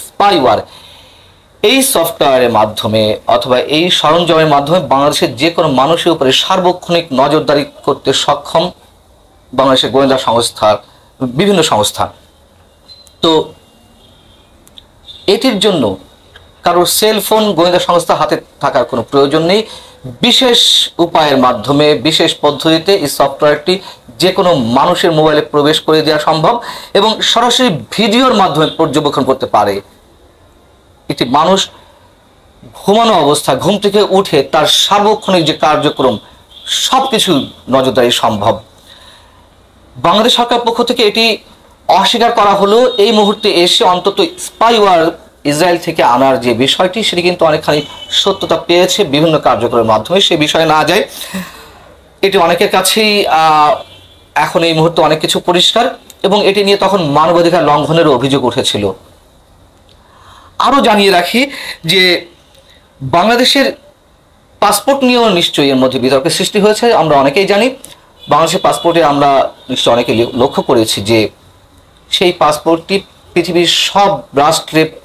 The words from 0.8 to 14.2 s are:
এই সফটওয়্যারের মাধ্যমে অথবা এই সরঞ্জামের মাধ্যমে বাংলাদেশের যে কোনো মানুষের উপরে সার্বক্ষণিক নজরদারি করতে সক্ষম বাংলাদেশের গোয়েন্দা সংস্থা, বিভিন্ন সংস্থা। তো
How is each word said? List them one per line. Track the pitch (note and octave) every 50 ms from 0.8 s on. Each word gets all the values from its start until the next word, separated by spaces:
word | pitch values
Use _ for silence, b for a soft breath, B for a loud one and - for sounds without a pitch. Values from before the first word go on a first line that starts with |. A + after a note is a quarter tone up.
| B B B B B B B B B B B B B B B _ -
এই | G#3+ C4 C4+ C4 - -
সফটওয়্যারের | F#3 E3 - - - D3 C#3 C3 B2+ B2 A#2 A2 G#2+
মাধ্যমে | A2 A2 G#2+ - - A2 G#2+ A2 G#2+ G#2+ G#2+ - - -
অথবা | A2+ B2 - C3 B2+ B2 - - C#3+ D#3
এই | E3+ F3+ F3 -
সরঞ্জামের | - D3 D#3+ F3 F3 E3 E3+ D#3+ D#3+ D#3 C#3+
মাধ্যমে | C#3 C#3+ D3 E3+ F#3 E3 - C3+
বাংলাদেশের | C3+ C#3+ D3 C#3+ - F3 D#3 A#2
যে | A2+ D3 E3+ E3+
কোনো | - E3 D3+ C3+ B2+
মানুষের | C3+ D3 E3+ - - F3 D#3
উপরে | D#3 C#3 C3 C3 - -
সার্বক্ষণিক | - F#3 F#3 F3+ F3+ F3 - - - F3 E3+ E3 - C3+ B2
নজরদারি | C3+ C#3+ D3+ D#3 C#3 C3 D3 D3 C#3 - - - -
করতে | - C3+ - - - - - -
সক্ষম | - F3+ F#3 - - - E3 F3 F3+ - _ _ _ _ _ _ _ _ _ _ _ _ _ _ _ -
বাংলাদেশের | B2 C3+ C#3 C3 B2+ - C#3 G#2+
গোয়েন্দা | C3 C#3 C3 - - - -
সংস্থা, | A#2 A#2+ A#2 - - - A2 G#2+ G#2 - - b b b b b b b C3 B2 A#2+ C#3+
বিভিন্ন | G3+ G3+ G3+ E3+ D#3 -
সংস্থা। | - G#2+ G#2 - - - G2 - - - _ _ _ _ _ _ _ _ _ _ _ _ _ - - - _ - - _
তো | - E3+ D#3 D#3 D#3 - - - _ _ _ _ _ _ _ _ _ _ _ _